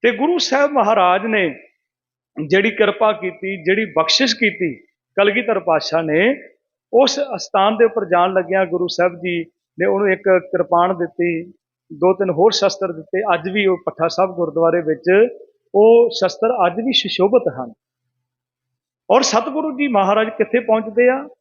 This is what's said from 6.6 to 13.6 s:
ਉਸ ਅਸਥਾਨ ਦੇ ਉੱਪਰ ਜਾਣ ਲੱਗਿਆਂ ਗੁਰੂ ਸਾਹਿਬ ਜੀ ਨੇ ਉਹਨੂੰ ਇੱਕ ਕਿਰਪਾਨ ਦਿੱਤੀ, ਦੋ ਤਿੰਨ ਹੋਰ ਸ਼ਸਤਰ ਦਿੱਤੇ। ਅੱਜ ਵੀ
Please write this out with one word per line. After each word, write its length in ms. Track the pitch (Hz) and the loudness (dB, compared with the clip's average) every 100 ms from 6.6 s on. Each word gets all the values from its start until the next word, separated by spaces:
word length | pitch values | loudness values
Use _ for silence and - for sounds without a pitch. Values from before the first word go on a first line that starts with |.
| _ _ _ | _ _ _
ਉਸ 280 | 233 269 285 277 196 | 2 2 0 -6 -8
ਅਸਥਾਨ 400 | - 196 196 220 | -4 2 2 4
ਦੇ 80 | |
ਉੱਪਰ 200 | 226 226 | 2 0
ਜਾਣ 280 | 190 175 180 | 0 2 2
ਲੱਗਿਆਂ 340 | 190 175 190 185 | 0 -2 -2 0
ਗੁਰੂ 200 | 175 175 | -2 -4
ਸਾਹਿਬ 280 | - 180 | -2 -2
ਜੀ 300 | 175 180 170 160 _ _ - | -2 -6 -6 -8 _ _ -4
ਨੇ 60 | 190 | -2
ਉਹਨੂੰ 260 | 196 202 | 0 0
ਇੱਕ 100 | 185 202 185 | 0 2 0
ਕਿਰਪਾਨ 600 | 180 - 175 170 180 180 | 0 -4 0 2 2 0
ਦਿੱਤੀ, 520 | 170 - 175 165 175 - _ _ _ | -6 -2 -2 -2 -8 -20 _ _ _
ਦੋ 220 | 147 175 | -2 0
ਤਿੰਨ 160 | 185 190 | 0 -2
ਹੋਰ 200 | 156 208 | 2 2
ਸ਼ਸਤਰ 420 | 214 196 - 190 | 2 -2 -2 -8
ਦਿੱਤੇ। 420 | 160 156 185 214 | -8 -6 -4 -2
ਅੱਜ 140 | 175 170 | -2 -2
ਵੀ 160 | 196 | -2